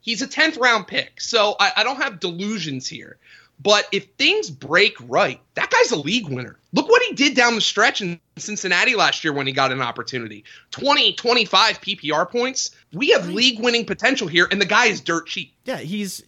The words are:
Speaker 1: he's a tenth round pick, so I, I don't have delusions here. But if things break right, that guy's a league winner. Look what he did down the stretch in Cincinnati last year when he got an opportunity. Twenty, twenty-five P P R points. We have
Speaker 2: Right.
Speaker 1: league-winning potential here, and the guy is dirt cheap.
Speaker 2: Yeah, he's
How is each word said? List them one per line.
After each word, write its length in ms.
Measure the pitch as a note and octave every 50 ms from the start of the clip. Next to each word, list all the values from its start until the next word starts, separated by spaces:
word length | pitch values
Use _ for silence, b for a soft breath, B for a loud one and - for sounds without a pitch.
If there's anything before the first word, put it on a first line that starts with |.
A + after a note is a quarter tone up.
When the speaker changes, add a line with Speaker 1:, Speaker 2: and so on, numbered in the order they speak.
Speaker 1:
he's 220 | _ - A3+ G3+ C4+
a 40 |
tenth 320 | C4+ - C#4 D#4 D#4+ D#4 A#3+
round 280 | B3 B3 A#3 G#3+ F#3
pick, 340 | - G3+ C4+ - - - -
so 360 | - - - A3+ G#3 G#3 G#3 -
I, 140 | G3+ F#3+ - G3
I 60 | A3
don't 180 | A#3+ C4+ C4 D4
have 180 | C#4 G#3+ D#3+
delusions 680 | - F3+ E3+ E3+ G3 G#3 A3 G#3 D#3+ D#3 C3+ C3 -
here. 300 | - - A2+ - - - _ b b b b b b b -
But 280 | - G3+ G#3 G3+ G3+ - -
if 160 | G3 - - _ -
things 320 | C4+ D#4 F#4+ G#4+ F#4+ G#3+
break 460 | C#3+ C3+ C#3 C3 D#3 F3 G3+ A3 A3 -
right, 400 | A#2+ A#2+ B2 E3 G3+ D3+ B2 - _ _ _
that 160 | - - -
guy's 220 | - A#4 B4+ - -
a 40 |
league 320 | D#3+ C3 D3+ G#3 B3+ G#3+ D3
winner. 300 | C3+ B2+ B2+ - - _ _ _ -
Look 140 | A3+ D#4 -
what 120 | A4+ B4 B4
he 120 | A4 C4+
did 200 | F#3 C4+ D4+ B3+
down 200 | B3+ A#3+ A#3+ A#3
the 60 | G#3+
stretch 420 | - - - G3+ G#3+ C4+ - - G#3+
in 180 | F3+ E3+ E3 _ _ _
Cincinnati 600 | - - - G#3 - - F#3 F3+ F3 G#3 B3 B3
last 260 | G3+ E3+ D3 C3+ - -
year 100 | D#3+ C#3+
when 140 | C#3+ C3+
he 60 | C3+ C3+
got 180 | C#3 C3+ C3
an 100 | B2+ C3+
opportunity. 640 | B2+ A#2+ A#2 - A#2 - - B2 A2+ G#2+ G#2+ G#2 - B B B B B B
Twenty, 400 | - A#3+ C#4 C#4+ D4 B3 G#3 F3
twenty-five 680 | - - A#3+ A#3 A#3 A3 E3+ - F#3 G#3+ A3 G3+ -
P 140 | - F#3 G3+
P 160 | - - D3
R 160 | D3+ D#3 F3+
points. 460 | F3+ - A#3+ A#3+ C4 C4 - - - - b b b -
We 180 | E3+ C4+ D#4+
have 160 | A#4 - F3+
Speaker 2:
Right. 80 | E3+ E3+
Speaker 1:
league-winning 520 | G#3+ A#3+ C4 A#3+ G#3+ A3 B3 A#3 A#3 A3+
potential 420 | - G3 - G3+ A#3+ C4+ C4+ A3+ E3
here, 180 | D#3 E3+ F3+ -
and 100 | G3 G3+
the 60 | G3+
guy 200 | F3 - A3 B3
is 140 | A3+ F#3+ D3
dirt 260 | C3 - E3+ E3 D#3+
cheap. 280 | - - G3 F3 - _ _ _
Speaker 2:
Yeah, 140 | B3+ C4 D3+
he's 440 | G3 D#3 G3 G#3 G3+ F#3+ - - -